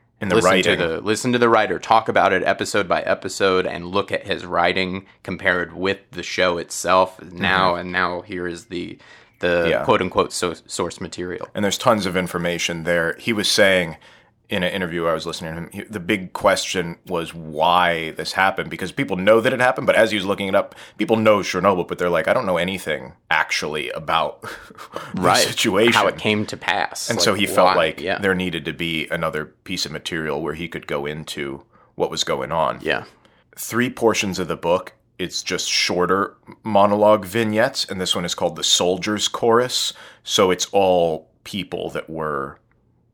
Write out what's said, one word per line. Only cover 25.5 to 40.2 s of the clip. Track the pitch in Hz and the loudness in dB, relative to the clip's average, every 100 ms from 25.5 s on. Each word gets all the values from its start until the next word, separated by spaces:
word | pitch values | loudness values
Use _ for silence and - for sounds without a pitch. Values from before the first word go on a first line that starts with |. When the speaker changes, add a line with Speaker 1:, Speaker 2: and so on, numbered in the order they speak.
| - 117 95 117 | 0 0 4 4
Speaker 2:
How | 113 98 | 6 4
it | 87 | 2
came | 113 104 104 | 0 0 -2
to | - | -6
pass. | - 92 - - - | -2 0 -2 -6 -6
Speaker 1:
And | 117 | 0
so | 113 | 0
Speaker 2:
Like, | 101 | 2
Speaker 1:
he | 95 | 2
felt | - 101 | 4 4
Speaker 2:
why? | 92 80 | 4 2
Speaker 1:
like | 78 | -2
Speaker 2:
Yeah. | 82 95 | -4 -2
Speaker 1:
there | 98 90 | 0 0
needed | 90 82 78 | 0 -4 -6
to | |
be | 71 82 80 - | -6 -4 -4 -4
another | 85 82 76 73 _ | -2 -2 -4 -8 _
piece | - 87 - | -10 -8 -6
of | |
material | - - 82 78 71 | -8 -8 -6 -4 -4
where | 80 78 | -4 -6
he | 85 | -8
could | - - | -10 -6
go | 76 71 | -4 -4
into | 78 76 78 69 67 - _ _ - | -8 -10 -8 -8 -10 -16 _ _ -4
what | 80 | -4
was | 76 | -2
going | - 71 65 | -2 -4 -2
on. | 82 69 67 | -2 -2 -2
Speaker 2:
Yeah. | 78 64 - _ _ _ _ - | -4 -4 -6 _ _ _ _ -14
Speaker 1:
Three | - 113 123 | -6 -2 -2
portions | 123 113 98 101 90 | 2 2 4 0 -2
of | 85 | -4
the | 80 | -4
book, | 85 92 - _ _ - | 0 0 -2 _ _ -10
it's | 87 - | -8 -6
just | - 185 - | -6 -4 -2
shorter | - - 90 87 95 98 - - - | -2 0 0 2 2 0 -6 -20 -12
monologue | 110 104 101 104 104 107 92 | 0 4 6 6 6 4 2
vignettes, | 110 110 107 131 - - | -2 0 2 0 0 -6
and | 95 | -4
this | 90 98 | -2 -2
one | 87 | -4
is | - | -2
called | 87 80 | -4 -2
The | |
Soldier's | - - 90 92 104 104 - | 0 2 2 0 -2 -2 -2
Chorus. | - 120 113 123 - - - - - | 0 2 4 2 -2 -4 -8 -16 -18